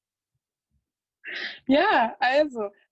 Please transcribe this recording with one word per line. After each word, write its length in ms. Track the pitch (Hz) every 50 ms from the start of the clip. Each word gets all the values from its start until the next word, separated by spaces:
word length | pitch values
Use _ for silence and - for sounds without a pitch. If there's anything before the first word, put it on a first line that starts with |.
| _ _ _ _ _ _ _ _ _ _ _ _ _ _ _ _ _ _ _ _ _ _ _ _ - - - - - - - - _ -
Ja, 480 | 262 294 349 427 392 277 233 226 - -
also, 520 | - 247 262 285 311 294 254 233 214 202 - _ _ _